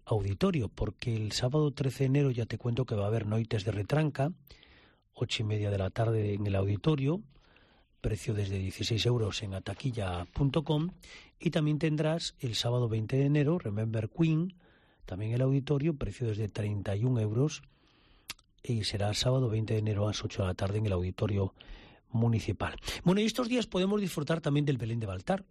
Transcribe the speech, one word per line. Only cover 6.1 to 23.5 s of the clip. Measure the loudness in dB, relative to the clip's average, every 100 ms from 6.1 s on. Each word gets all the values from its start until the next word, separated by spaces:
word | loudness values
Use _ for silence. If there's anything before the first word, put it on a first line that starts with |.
| 2 0
en | 0 0
el |
auditorio, | 2 2 2 2 2 2 -2 -6 -20 _ -20 -20 _ _ _
precio | -4 -4 -2
desde | -2 0 -2
dieciséis | -4 -4 -2 0 2
euros | 2 0 -4
en | -6
ataquilla | -8 -8 -6 -4 -2 -4 -4 -6
punto | 0 2 2
com, | 0 0 0 -6 -20 -20 -20 -4
y | -2
también | 2 2 2
tendrás | 0 0 0 -2 -4 -8
el | -6
sábado | -2 0 0 2
veinte | 0 0 2
de | 4
enero | 4 2 0
Remember | -2 -2 -2 -2 -2
Queen, | 2 2 4 0 -6 -20 _ _ _
también | -10 -6 -2
el | 2
auditorio, | 2 2 2 0 2 0
precio | -4 -4 -2
desde | -2 -2
treinta | -2 -2 -2 -2
y | 0
un | 2 2
euros, | 0 2 0 -2 -16 _ _ _ _ -20 -18 -18 _ _
y | -4 -2
será | 0 0 0
sábado | 0 2 2 2
veinte | 0 0
de | 0
enero | 0 0
a | 0
las | -2
ocho | -6 -2
de | -2
la |
tarde | 0 -2 0
en | 0
el |
auditorio | 0 -2 -2 0 0 0 -4 -18 -18 -20 -20 _
municipal. | 2 4 2 0 -4 -4 -6 -8 -2
Bueno, | 2 4
y |
estos | 2 0
días | 0